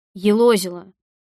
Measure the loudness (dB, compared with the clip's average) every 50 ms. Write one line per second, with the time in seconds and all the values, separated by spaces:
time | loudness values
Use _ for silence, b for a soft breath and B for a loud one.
0 | _ _ -16 -4 -2 0 2 2 4 2 2 0 -2 -8 -12 -14 -18 -20 _ _
1 | _ _ _ _ _ _ _